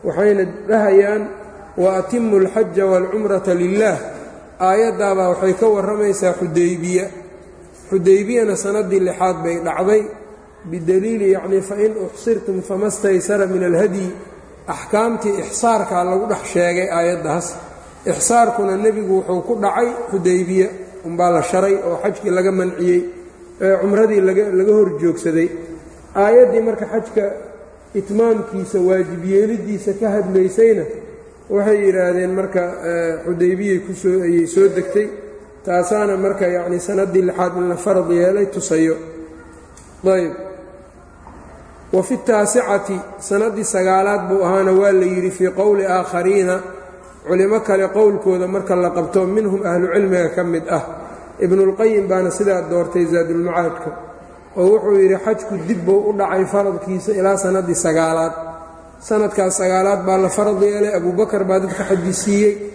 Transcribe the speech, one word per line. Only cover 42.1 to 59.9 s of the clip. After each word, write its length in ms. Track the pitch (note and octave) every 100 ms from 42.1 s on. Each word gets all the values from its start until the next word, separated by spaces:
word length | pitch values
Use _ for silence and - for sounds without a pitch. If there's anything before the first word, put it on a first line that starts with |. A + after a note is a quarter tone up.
| C4
taasicati", 840 | - G#3+ G#3 B3 - G3+ G3 F#3 - -
sanadii 440 | - G3+ A3 G#3
sagaalaad 580 | G#3 F#3+ F#3+ F#3+ G3 G#3 F3+
buu 160 | G3
ahaana 280 | F3+ F#3+ F#3+
waa 200 | F#3 G3+
la 140 | F#3+
yidhi, 260 | F3+ F#3 F3+
"fii 160 | F#3 F#3
qowli 380 | F#3 G#3 G3+
aakhariina", 760 | G3 F3+ F3 F3 F#3 G3+ F3+ F#3 F#3 - - - - - D3+
culimo 320 | F#3 G3 A3
kale 280 | A3 F#3+ F#3+
qowlkooda 600 | G3 G#3+ G3+ G3 F3+ F3+
marka 280 | F#3+ F#3+
la 140 | F3+ F3
qabto, 360 | F3 D#3+ F#3
"minhum", 360 | F#3 G#3+ G#3 G3
ahlu 220 | G3+ F3 F3+
cilmiga 360 | F3 G3 F3+ E3
ka 140 | F3+
mid 200 | F3 E3 D#3+
ah. 140 | D#3+ - - - - - -
Ibnulqayim 680 | F3+ F#3+ F#3+ F#3+ A3 G#3 F#3+
baana 240 | F#3 F3+
sidaa 300 | - G3+ F#3 D#3+
doortay 360 | F3 E3+ F3+
Zaadulmacaadka, 840 | E3 E3+ E3 E3+ F3 E3+ E3 - D#3+ - - - - - - F#3+
oo 80 | F3+
wuxuu 240 | G#3+ G#3
yidhi, 220 | G3 F#3+ F#3+
"Xajku 300 | A3 A3 - G3 D#3+
dib 180 | G3+
buu 240 | E3+ G3 G#3
u 40 | G3+
dhacay 280 | G3 F#3+
faradkiisa 640 | F#3 G3+ G3+ E3+ F#3 F#3 G#3
ilaa 260 | G3+ F#3+ F#3+
sanadii 380 | F#3+ F#3+ F3
sagaalaad." 560 | D#3+ E3 D#3+ D#3+ D#3+ E3 - - - - - - -
Sanadkaas 560 | - G#3+ G#3 G3+ F#3 F3+
sagaalaad 480 | F#3 F#3 G3